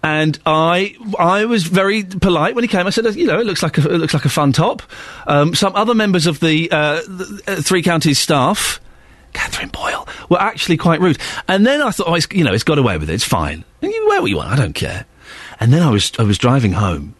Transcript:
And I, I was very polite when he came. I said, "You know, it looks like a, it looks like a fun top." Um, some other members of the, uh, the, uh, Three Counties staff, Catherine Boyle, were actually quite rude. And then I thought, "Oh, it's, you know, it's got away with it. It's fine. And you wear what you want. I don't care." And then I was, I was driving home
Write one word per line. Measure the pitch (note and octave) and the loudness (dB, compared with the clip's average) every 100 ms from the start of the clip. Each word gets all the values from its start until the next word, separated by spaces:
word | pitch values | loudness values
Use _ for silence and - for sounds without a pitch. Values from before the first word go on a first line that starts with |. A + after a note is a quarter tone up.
And | D#3 D3+ D#3 D3 | 0 0 0 0
I, | - D#3 D#3+ F3 G3+ - A3 G3 | 0 2 2 2 -2 -6 -8 0
I | E3+ F#3+ | 2 2
was | A3 A#3 | 2 0
very | E3 F#3 G3 G#3+ | 2 2 2 0
polite | G3 F#3 G3 E3+ D#3+ | -2 -2 2 2 0
when | A#3+ | 0
he | A#3 | 0
came. | G3 F3+ | 0 0
I | |
said, | G#3+ A3+ G#3+ | 0 0 0
"You | E4 | 0
know, | E3+ | 2
it | A#3 | 0
looks | F3+ | -2
like | F3 - | -2 2
a, | D3 | 2
it | F3 | 2
looks | D#3+ | 0
like | D3 | 0
a | C#3 | 0
fun | - C#3+ | 2 2
top." | C3 F3 A#3+ - - - - - | 2 2 -2 -10 -20 -18 -16 0
Um, | D3 D3 | 2 2
some | E3+ G3 | 2 0
other | F#3+ A3 | 0 2
members | A#3 G#3+ F#3 D#3+ | 2 2 2 0
of | D3 | 0
the, | E3 D#3 E3 | 2 2 0
uh, | D#3+ D3+ D3+ D#3+ | 0 0 -2 -6
the, | F#3 F#3 G3+ - | -12 -12 -10 -8
uh, | F#3+ | -4
Three | D3+ F#3 | 0 0
Counties | E3 E3+ E3 C#3 | 2 2 2 0
staff, | - D3+ C3 G#3 - - - - - - - | 2 2 2 0 -4 -8 -14 -20 -20 -20 -16
Catherine | - - - - | -8 -8 -8 -10
Boyle, | - - - - - - | -8 -6 -6 -10 -16 -2
were | F3+ | 0
actually | G3 - - D#3+ | 0 -4 -2 0
quite | E3+ D#3+ | 2 2
rude. | F3 D3+ - - - | 2 0 -4 -10 -2
And | F#3 | 2
then | A3 C#4+ | 4 4
I | C#4 | 0
thought, | - F3 | -2 -2
"Oh, | |
it's, | E3+ - | -2 -2
you | G3 | 0
know, | D3 | 2
it's | G2 | 2
got | - D3 | 2 2
away | B2 E2+ | 2 0
with | D2+ | -4
it. | |
It's | D#2+ | -4
fine. | - G#2 D2+ D#2 - _ | -2 -2 -2 -6 -14 _
And | F#4 | -6
you | A4 G#4+ | -2 0
wear | G4+ | 0
what | D4+ | 0
you | G2 | -4
want. | - | -2
I | B2 | -2
don't | G#2+ | -2
care." | C#2+ - F#2 - _ - - - - | -2 -6 -8 -12 _ -20 -20 -20 -4
And | A#2+ | 2
then | D3 | 4
I | E3+ | 4
was, | G#2 - - | 2 0 -2
I | |
was | A2 G2+ | 0 2
driving | B2 C3+ A2 | 2 2 2
home | F2+ G#2 D2+ D2 - | 0 0 -2 -8 -16